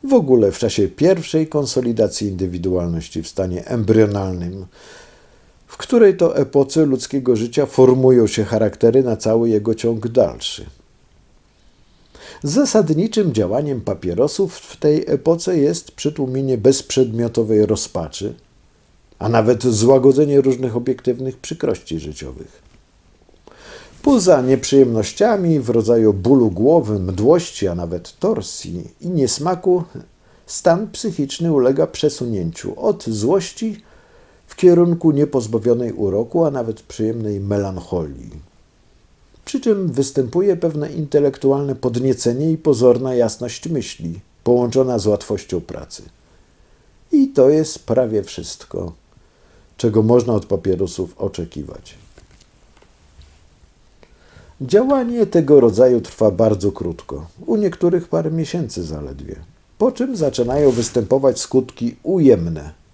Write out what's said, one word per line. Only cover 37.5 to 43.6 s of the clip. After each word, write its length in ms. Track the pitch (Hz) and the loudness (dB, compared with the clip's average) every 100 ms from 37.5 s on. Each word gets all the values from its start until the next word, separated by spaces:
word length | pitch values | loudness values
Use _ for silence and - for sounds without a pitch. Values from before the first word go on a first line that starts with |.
| 101 98 92 85 90 78 67 55 76 - _ _ _ _ _ _ _ _ _ | -2 -4 -6 -8 -6 -6 -12 -18 -20 -20 _ _ _ _ _ _ _ _ _
Przy 160 | - 277 | -10 -6
czym 320 | 254 202 185 | 0 0 0
występuje 640 | 123 139 - 120 147 202 175 | -2 -2 -2 -2 0 0 0
pewne 360 | 170 151 147 | -2 -4 -8
intelektualne 840 | 151 151 151 143 135 135 139 143 | -8 -2 0 0 0 0 0 -2
podniecenie 800 | 135 127 117 131 120 - 120 156 | -4 -4 -2 -2 0 -2 -2 -2
i 60 | 160 | -2
pozorna 560 | 165 127 123 120 131 | 0 4 4 4 0
jasność 540 | 127 117 - 120 113 | 0 0 -2 -10 -10